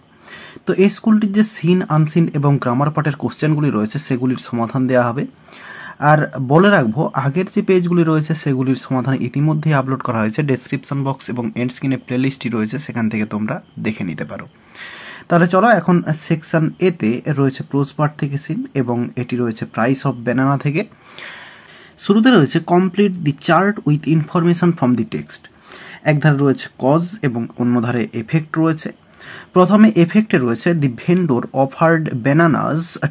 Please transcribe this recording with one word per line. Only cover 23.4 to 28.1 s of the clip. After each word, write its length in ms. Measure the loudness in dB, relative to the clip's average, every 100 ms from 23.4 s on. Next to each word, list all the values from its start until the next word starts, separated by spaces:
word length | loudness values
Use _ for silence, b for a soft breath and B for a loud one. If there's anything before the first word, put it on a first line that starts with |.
| 0 2 2 0 0
with 220 | 0 2
information 640 | 0 0 0 2 2 2
from 180 | 2 0
the 100 | 0
text। 440 | -2 -8 -10 -16 -20 B B B B B
এক 180 | 0 2
ধারে 180 | 4 4
রয়েছে 300 | 2 0 -4 -2
কজ 400 | 0 2 0 -4
এবং 240 | -4 -4 -6 -2
অন্য 240 | 0 0
ধারে 260 | 0 -2 -4